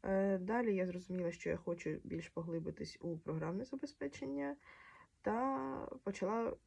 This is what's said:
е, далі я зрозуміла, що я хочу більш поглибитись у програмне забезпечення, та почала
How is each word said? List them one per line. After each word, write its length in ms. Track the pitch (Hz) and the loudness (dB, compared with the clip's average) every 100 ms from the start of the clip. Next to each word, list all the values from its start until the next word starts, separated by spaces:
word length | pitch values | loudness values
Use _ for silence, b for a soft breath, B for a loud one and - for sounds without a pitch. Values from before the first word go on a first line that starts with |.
е, 360 | - 190 196 190 | 4 4 6 4
далі 360 | 185 226 233 | 4 2 4
я 120 | 190 180 | 4 2
зрозуміла, 440 | 180 185 185 175 | -2 -2 0 0
що 180 | 170 170 | 0 0
я 60 | - | 0
хочу 440 | - 170 - 156 | 0 -2 0 -2
більш 240 | - 165 165 | -2 -6 -4
поглибитись 720 | - 170 165 160 160 - - | -6 -2 -2 -2 -4 -8 -6
у 180 | 170 165 | -4 -4
програмне 460 | - 160 160 185 | -2 -2 0 -2
забезпечення, 920 | 254 269 285 - 285 - 269 277 285 285 B B B B B _ | -2 -4 -6 -4 -6 -4 -4 0 0 -2 B B B B B _
та 640 | - 220 262 269 269 269 - 254 | 0 2 2 2 0 -4 -6 -6
почала 520 | - 196 190 220 233 - | -4 0 2 2 2 -2